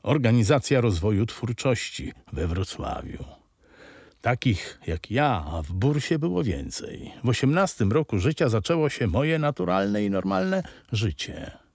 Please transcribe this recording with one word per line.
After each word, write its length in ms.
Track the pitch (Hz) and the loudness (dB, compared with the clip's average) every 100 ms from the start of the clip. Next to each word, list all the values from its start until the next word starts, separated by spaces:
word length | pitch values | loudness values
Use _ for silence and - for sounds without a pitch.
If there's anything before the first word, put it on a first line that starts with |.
Organizacja 760 | - 147 120 120 101 143 - 131 | 2 2 6 6 6 4 4 4
Rozwoju 440 | 117 87 101 101 113 | 4 2 2 2 0
Twórczości 880 | - 117 120 135 123 - - 67 - - | -4 -6 -2 -2 -2 -4 -8 -10 -12 -12
we 140 | - 82 | -4 -2
Wrocławiu. 760 | 87 92 - 71 - - - - - _ _ _ - - - - _ | -2 -4 -6 -6 -8 -8 -12 -14 -18 _ _ _ -20 -20 -20 -20 _
Takich 560 | - 123 - 90 - - - | -2 0 2 0 -4 -10 -6
jak 240 | 82 - | -6 -2
ja 340 | 113 147 101 73 80 | 0 2 0 -2 -6
w 100 | 76 | -4
bursie 460 | 92 131 147 - 165 | 0 2 0 0 0
było 240 | 170 180 | 0 0
więcej. 680 | 131 76 71 - - - - - | 0 -2 -4 -8 -10 -12 -14 -4
W 60 | 120 | -2
osiemnastym 600 | 117 135 165 196 - 101 | 2 2 2 0 2 2
roku 280 | 135 156 101 | 2 2 0
życia 300 | 110 160 139 | 0 2 2
zaczęło 400 | 110 90 170 151 | 2 2 0 0
się 180 | - 110 | 0 0
moje 320 | 87 151 160 | 0 0 0
naturalne 680 | 147 143 87 95 98 104 101 | 0 -2 0 2 2 0 0
i 40 | |
normalne 540 | 98 92 95 92 95 82 - _ | 0 0 0 0 -2 -4 -16 _
życie. 600 | 110 104 76 - - - - _ | -2 -2 -4 -10 -10 -12 -16 _